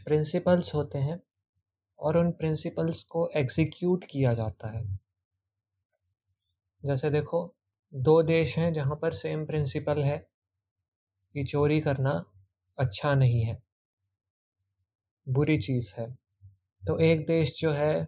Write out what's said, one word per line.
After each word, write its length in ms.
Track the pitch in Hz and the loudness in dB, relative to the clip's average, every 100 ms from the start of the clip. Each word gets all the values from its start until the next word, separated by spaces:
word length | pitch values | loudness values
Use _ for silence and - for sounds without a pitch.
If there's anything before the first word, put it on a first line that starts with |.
प्रिंसिपल्स 680 | - 151 151 180 180 180 - | -2 0 0 0 2 2 2
होते 240 | 151 143 143 | -4 -4 -2
हैं 220 | 139 175 _ _ _ _ _ _ _ - | -4 -4 _ _ _ _ _ _ _ -6
और 180 | 147 170 | 0 2
उन 140 | 170 | 2
प्रिंसिपल्स 680 | 170 160 156 170 160 165 156 - | 0 -2 -2 -4 -4 -4 -4 -6
को 220 | 165 170 151 | -4 -2 0
एग्जीक्यूट 720 | 127 - 156 - 180 180 - | -2 0 -2 0 -2 -2 -2
किया 240 | 139 127 | 0 0
जाता 360 | 117 110 - 107 | 0 -2 -6 -10
है। 140 | 110 98 95 _ _ _ _ _ _ _ _ _ _ _ _ _ _ _ _ _ _ | -8 -8 -10 _ _ _ _ _ _ _ _ _ _ _ _ _ _ _ _ _ _
जैसे 260 | 139 131 151 | -4 -2 0
देखो, 340 | 147 147 170 175 _ _ _ _ | -2 -2 -4 -4 _ _ _ _
दो 280 | 139 139 160 | -2 4 6
देश 340 | 160 165 151 - | 6 4 2 0
हैं 140 | 170 | 0
जहाँ 220 | 156 135 151 | 0 -2 -2
पर 180 | 165 | -4
सेम 320 | 160 156 156 156 | -4 -6 -6 -4
प्रिंसिपल 560 | 151 139 151 151 147 | -2 -2 -2 -2 0
है 160 | 139 151 - _ _ _ _ _ _ _ _ _ _ 143 | 0 -2 -8 _ _ _ _ _ _ _ _ _ _ -8
कि 80 | |
चोरी 380 | 135 143 147 156 | -4 0 2 2
करना 320 | 151 135 135 165 - _ _ _ _ - | 2 0 0 -2 -6 _ _ _ _ -4
अच्छा 360 | - - 147 139 | -4 -2 0 4
नहीं 280 | 127 120 | 4 4
है, 180 | 113 107 _ _ _ _ _ _ _ _ _ _ _ _ _ _ _ _ 139 | -2 -4 _ _ _ _ _ _ _ _ _ _ _ _ _ _ _ _ -4
बुरी 300 | 127 147 151 | 0 2 0
चीज़ 340 | 143 123 117 - | 0 -4 -4 -10
है। 120 | 117 131 _ _ - _ _ _ | -12 -12 _ _ -20 _ _ _
तो 160 | - 160 | -4 2
एक 260 | 165 160 147 | 4 4 2
देश 320 | 165 156 - | 0 0 0
जो 100 | 160 | -2
है 200 | 143 151 165 | 0 0 0